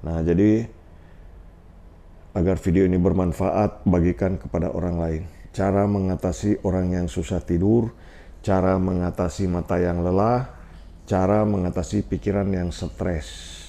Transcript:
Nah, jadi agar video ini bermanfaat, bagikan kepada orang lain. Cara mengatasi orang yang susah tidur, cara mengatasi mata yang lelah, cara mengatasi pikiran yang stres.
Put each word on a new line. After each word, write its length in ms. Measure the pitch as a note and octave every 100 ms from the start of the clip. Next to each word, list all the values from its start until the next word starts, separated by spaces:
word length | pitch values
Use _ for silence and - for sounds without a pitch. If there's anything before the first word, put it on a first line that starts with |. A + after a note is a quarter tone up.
| D2+
Nah, 160 | E2
jadi 460 | D#2+ E2+ G#2 G#2+ - - - - - - - - - - - - - - - - - G#2
agar 240 | F2 F#2
video 240 | - F2
ini 160 | F#2+ F2+
bermanfaat, 840 | F#2 F2+ F2+ D#2+ F#2+ G2 G#2 - -
bagikan 500 | F2+ E2+ E2+ F#2+ F#2+
kepada 320 | - F2 E2
orang 260 | - F2 E2+
lain. 220 | E2 D#2+ F2 - -
Cara 360 | - G2 G2 G2+
mengatasi 760 | G2+ F#2+ F2+ F#2 F2 G#2 G2+
orang 320 | G2+ F#2 F2+
yang 120 | F2+ F2
susah 320 | F2+ D#2+ F2+
tidur, 480 | - F2 F#2+ A#2 A2+ - - - - -
cara 360 | - F#2+ F#2 F#2+
mengatasi 720 | F#2 F2+ F2+ - F2+ - F#2+
mata 280 | F2 E2+ F2
yang 240 | F2 F2
lelah, 480 | F2 F#2 G#2+ B2 C3 - - - - - -
cara 400 | F#2+ F#2+ G#2 G#2+
mengatasi 600 | G2+ F2+ F2 E2+ G#2 -
pikiran 440 | F#2+ - G2+ G2
yang 240 | F#2 F2
stres. 760 | - F2 - F2+ E2+ - - - -